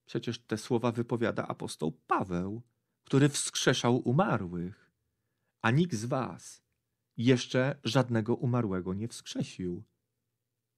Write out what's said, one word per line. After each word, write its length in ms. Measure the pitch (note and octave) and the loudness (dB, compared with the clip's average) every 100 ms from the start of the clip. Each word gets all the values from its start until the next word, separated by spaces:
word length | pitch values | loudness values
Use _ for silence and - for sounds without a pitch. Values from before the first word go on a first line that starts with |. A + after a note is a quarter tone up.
| _ | _
przecież 340 | - A#2+ A2+ | -6 -6 -8
te 180 | _ G#2+ | _ -8
słowa 340 | - A#2+ A#2+ | -2 0 0
wypowiada 560 | A2+ A#2 A#2 A2 G2 - | -2 -2 0 0 -2 -6
apostoł 440 | - - - - | -6 -8 -4 -6
Paweł, 680 | - _ F4 G2 F2 F#2+ A2 - _ _ _ | -6 _ -2 0 -4 -4 -8 -14 _ _ _
który 260 | _ C3+ C#3+ | _ 4 4
wskrzeszał 680 | C#3 - - - C3 A#2+ B2 | 2 -4 0 2 2 2 2
umarłych, 920 | - C3+ G#3+ B2 F2+ F2 F2+ F#2+ _ _ _ _ _ _ _ _ | 2 2 2 0 -2 -6 -8 -10 _ _ _ _ _ _ _ _
a 100 | A2+ | 2
nikt 240 | C3 F3+ A2 | 4 2 0
z 100 | A#2 | -2
was 600 | C3 G#2 E2 - - _ _ _ _ _ - | -2 -4 -8 -16 -20 _ _ _ _ _ 0
jeszcze 640 | A#2 B2 - C3 C3 C#3+ | 4 4 4 2 2 0
żadnego 520 | - C3 A#2+ A2+ G#2+ A#2+ | 0 2 2 0 0 0
umarłego 580 | C3 B2 A2 F#2 F2+ | 0 0 0 -2 -2
nie 140 | F#2+ A#2 | -4 -6
wskrzesił. 760 | - - - - - F2+ F2 A2 _ _ _ _ _ _ _ _ | -10 -10 -6 -6 -4 -6 -6 -10 _ _ _ _ _ _ _ _